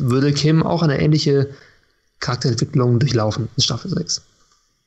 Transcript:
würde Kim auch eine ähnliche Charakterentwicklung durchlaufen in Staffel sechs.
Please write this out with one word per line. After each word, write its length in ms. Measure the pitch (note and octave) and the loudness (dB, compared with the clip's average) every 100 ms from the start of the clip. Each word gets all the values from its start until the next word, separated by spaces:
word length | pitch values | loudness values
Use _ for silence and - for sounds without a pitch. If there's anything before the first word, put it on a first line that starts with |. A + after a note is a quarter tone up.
| C3+ | 0
würde 220 | C3 C#3+ | 2 2
Kim 300 | C#3+ D#3 D#3+ | 2 2 2
auch 200 | - E3+ | 2 0
eine 180 | E3 C#3 | 0 2
ähnliche 540 | D#3+ D#3 C#3+ C#3 C3+ - - _ _ _ _ - | 2 2 2 2 0 -6 -20 _ _ _ _ -12
Charakterentwicklung 800 | - A#2 C3+ A2+ - C#3 B2 A#2+ | -6 -2 -2 -2 0 0 2 2
durchlaufen 480 | - A2+ G#2+ G#2+ A2 - | 2 0 0 -2 -6 -4
in 60 | |
Staffel 280 | - - G3 | -4 -4 -6
sechs. 320 | - E3+ - _ _ _ _ _ _ | -6 -6 -8 _ _ _ _ _ _